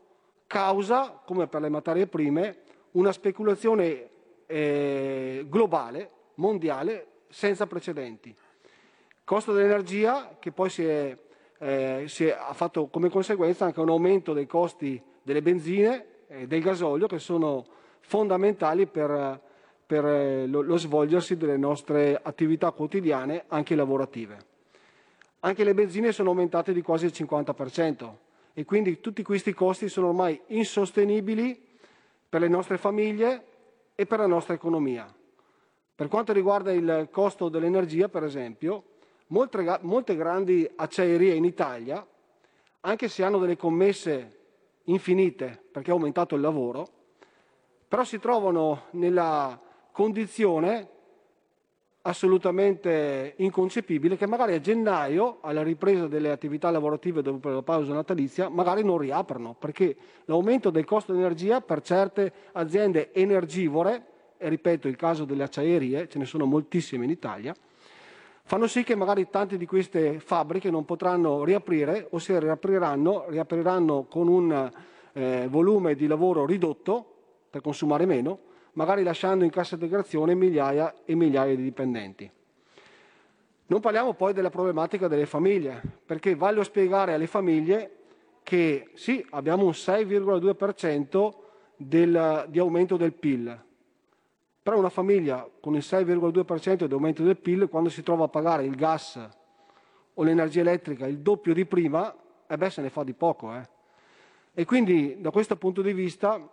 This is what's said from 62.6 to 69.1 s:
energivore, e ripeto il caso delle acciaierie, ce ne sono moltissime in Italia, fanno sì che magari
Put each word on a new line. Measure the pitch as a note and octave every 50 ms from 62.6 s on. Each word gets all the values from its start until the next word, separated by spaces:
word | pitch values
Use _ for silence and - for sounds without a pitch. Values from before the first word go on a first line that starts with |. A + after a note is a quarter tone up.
| E3 D#3 E3+ G#3 G#3+ G3 F3 D#3 C#3+ -
energivore, | - F#3 F#3+ G3+ G3 F#3 F3 D3+ D#3+ F#3+ F3+ D3+ C#3+ D#3+ F3 G3 A#3+ A#3 - - _ _ _ _ _
e | - -
ripeto | D#3 D#3+ - - F3 E3+ C#3+ -
il | C3+ B2+
caso | - E3+ E3 E3 D#3 D3+
delle | C3+ C#3 C#3 C#3
acciaierie, | C#3 - D3 D3 E3+ F3 D#3+ C3 B2 C3+ D3+ F3
ce | D3+ -
ne | C#3+ C3
sono | B2+ - D#3 C#3+
moltissime | C3+ C#3+ D#3 D3+ - - F3 D#3+ - C#3 B2 A#2+
in | C#3
Italia, | E3+ - - A2+ G2+ G2+ G#2+ C#3+ E3+ - _ _ _ _ - - - - - - - - - - _ _ _
fanno | - F#3+ G3+ A#3
sì | A3+ - B3 A#3
che | - A#3
magari | G3+ F#3 G3